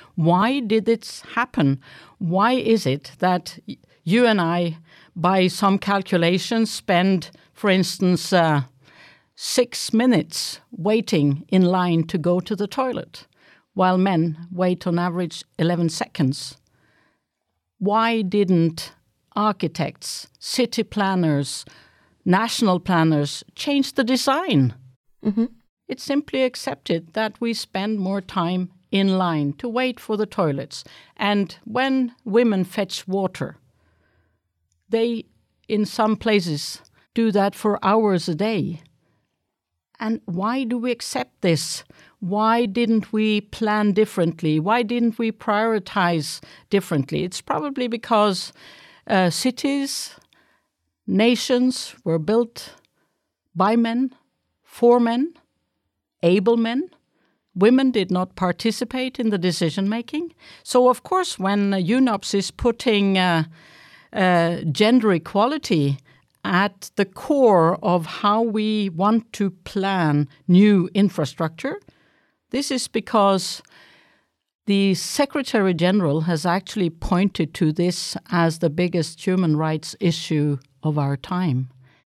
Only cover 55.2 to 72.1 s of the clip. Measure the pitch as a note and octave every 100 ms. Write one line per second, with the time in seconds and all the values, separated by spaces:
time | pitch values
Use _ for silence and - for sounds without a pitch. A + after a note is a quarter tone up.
55.2 | E4 - _ _ _ _ _ _ _ _
56.2 | E3+ G3 G3+ A#3 A3+ B3 F#4 _ _ _
57.2 | _ _ _ F3+ G#3+ B3+ C4 A3+ F#3 F3+
58.2 | F#3 - F#3 F3 A3+ A3 A#3 B3+ B3+ -
59.2 | A3 G3+ F3+ D#3+ E3 G3 G3 A3+ A#3 D4+
60.2 | E4+ _ - - - B3 B3+ B3 - F#4
61.2 | F4+ - F#3+ G3+ G3+ G3 E3+ B3+ C4 G3+
62.2 | - G3+ - - A#3+ A#3 B3+ G#3 G3 F#3+
63.2 | F#3 E3 D#3+ - - - - - _ -
64.2 | F#3 F3 E3+ E3+ E3 C3+ G#3+ B3 G#3+ E3+
65.2 | - G3 A#3+ D#4 - E3+ C#3 C3+ _ _
66.2 | _ _ G3 F3+ G3+ - - - F#3+ -
67.2 | - C#4+ A#3+ F#3 E3 - F#3+ F3 D#3+ -
68.2 | G#3 A3 A#3 G#3+ G#3+ G#3+ G3 D#3+ G3+ A3+
69.2 | - - G3 F#3+ - G3+ G3 F#3 D#3 D3
70.2 | C#3+ _ - F3+ G#3 G3 F3 G3 G3+ -
71.2 | C#3+ - D#3+ E3 C4+ G4+ - _ _